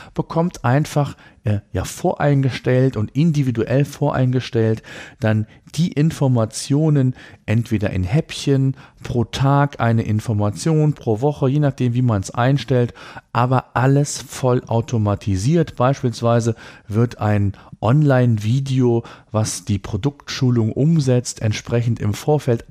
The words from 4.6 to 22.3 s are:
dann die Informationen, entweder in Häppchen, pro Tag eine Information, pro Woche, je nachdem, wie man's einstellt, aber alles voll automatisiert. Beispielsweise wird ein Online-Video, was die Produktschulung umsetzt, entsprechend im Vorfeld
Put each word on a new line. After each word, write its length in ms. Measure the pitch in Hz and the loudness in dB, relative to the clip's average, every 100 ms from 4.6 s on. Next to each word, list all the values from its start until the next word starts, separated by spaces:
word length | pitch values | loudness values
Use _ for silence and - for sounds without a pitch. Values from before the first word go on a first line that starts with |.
| 113 110 - - - - | 0 -2 -6 -18 -20 -4
dann 260 | 110 110 104 - - | 0 0 -2 -10 -12
die 180 | - 175 | -4 -2
Informationen, 1200 | - 147 147 139 123 110 - - 139 160 143 131 - - - | 0 0 0 0 2 0 -4 -2 0 2 2 0 -2 -14 -14
entweder 460 | - 113 117 107 104 | -2 -2 0 -2 -2
in 140 | 95 | -2
Häppchen, 720 | 90 143 - - - 135 135 - - _ | 0 0 -2 -6 0 2 0 -2 -12 _
pro 220 | - 123 | -4 -2
Tag 560 | 113 - 135 143 143 - | -2 0 2 2 2 0
eine 220 | 117 117 | 0 0
Information, 920 | - 107 - 104 104 - 165 156 151 | 0 -2 0 -2 -2 -2 0 2 2
pro 260 | 143 120 107 | 0 -2 0
Woche, 280 | 147 143 135 | 0 0 0
je 120 | 147 | 2
nachdem, 340 | 143 - 127 | 0 0 -2
wie 80 | 120 | 2
man's 280 | 123 104 - | 2 0 -2
einstellt, 640 | - 123 143 - 127 120 - - - - | -2 0 0 0 0 0 -4 -18 -20 -6
aber 440 | 117 123 127 - 120 | -2 2 0 0 0
alles 440 | 131 139 147 - | 2 2 0 -4
voll 420 | - - 127 127 - | -12 -4 0 0 0
automatisiert. 1080 | 117 - 117 101 101 - 95 110 170 156 - | -2 0 0 0 0 -2 0 2 2 0 0
Beispielsweise 800 | 123 139 123 110 117 117 113 110 - - - | 0 0 -4 -2 0 2 0 -4 -10 -20 -4
wird 300 | 101 120 - | 0 0 0
ein 340 | 107 104 101 - - - | 0 2 0 -4 -14 -4
Online-Video, 1200 | 104 147 147 127 123 110 107 135 135 131 123 117 - - _ | 2 4 4 4 4 2 0 -2 0 2 2 2 -2 -16 _
was 340 | 110 107 - | -2 -2 -4
die 140 | - 101 | -4 -4
Produktschulung 960 | - 101 143 - - - 127 120 110 | -4 -4 -4 -6 -12 -2 0 2 0
umsetzt, 680 | - 151 165 131 123 - - | 0 2 2 2 0 -2 -4
entsprechend 580 | 110 - - 120 117 110 | -4 -4 -2 -2 0 -2
im 140 | 101 | -2
Vorfeld 500 | 101 - | -4 0